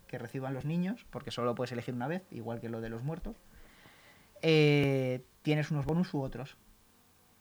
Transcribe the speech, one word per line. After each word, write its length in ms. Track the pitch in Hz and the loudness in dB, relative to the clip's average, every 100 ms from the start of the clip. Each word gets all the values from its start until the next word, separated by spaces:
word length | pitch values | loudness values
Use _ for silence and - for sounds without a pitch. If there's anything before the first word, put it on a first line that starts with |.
| - | -12
que 120 | 123 | -10
reciban 340 | 117 139 131 | -8 -6 -4
los 120 | 135 143 | -4 -2
niños, 400 | 170 180 240 - | -2 -2 -4 -10
porque 200 | 123 - | -12 -8
solo 240 | 117 120 | -2 -2
puedes 180 | 120 123 | 0 -2
elegir 220 | 120 117 | -4 -6
una 140 | 120 131 | -4 -4
vez, 160 | 180 - | -4 -6
igual 300 | 120 113 117 | -10 -6 -6
que 80 | 113 | -6
lo 120 | 113 | -6
de 80 | 113 | -6
los 120 | 113 | -6
muertos, 340 | 135 165 - 233 - - - - - - - - - - | -6 -6 -8 -12 -18 -20 -20 -20 -20 -20 -20 -20 -20 -2
eh, 800 | 160 156 151 147 139 135 131 127 - _ | 4 8 8 6 6 4 2 -2 -6 _
tienes 280 | 151 151 147 | 0 0 2
unos 160 | 147 135 | 0 2
bonus 260 | 165 180 | 2 2
u 80 | 147 | 0
otros. 360 | 131 117 139 - _ - _ _ _ _ _ _ | -4 -6 -10 -14 _ -20 _ _ _ _ _ _